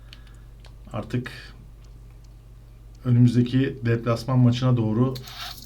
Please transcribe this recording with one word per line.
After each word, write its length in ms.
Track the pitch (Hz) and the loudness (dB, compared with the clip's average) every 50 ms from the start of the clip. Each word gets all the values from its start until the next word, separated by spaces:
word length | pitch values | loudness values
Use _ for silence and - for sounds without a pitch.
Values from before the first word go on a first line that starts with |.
| - - - - - - - - - - - - - - - - - - - | -20 -20 -20 -20 -20 -20 -20 -20 -20 -20 -20 -20 -20 -20 -20 -20 -18 -12 -10
Artık 400 | 107 - - - 123 123 - - - - - - - - - - - - - - - - - - - - - - - - - - - - - - - - - - - - | -10 -10 -6 -6 -6 -6 -6 -12 -16 -18 -20 -20 -20 -20 -20 -20 -20 -20 -20 -20 -20 -20 -20 -20 -20 -20 -20 -20 -20 -20 -20 -20 -20 -20 -20 -20 -20 -20 -20 -18 -8 -2
önümüzdeki 760 | 127 123 120 123 123 123 123 120 120 - 131 135 135 - - 117 | 2 4 6 6 6 6 4 0 2 2 0 0 0 -4 -4 -2
deplasman 540 | 120 117 117 - 120 117 113 - 127 131 127 | -2 -2 -2 0 -2 -2 -2 -2 -2 2 4
maçına 380 | 123 120 120 123 127 127 123 | 4 4 2 2 2 0 2
doğru 380 | 113 110 107 107 113 127 135 131 - - - - - - - - - - | 2 0 0 0 0 0 0 -2 -6 -12 -16 -16 -16 -14 -14 -14 -16 -18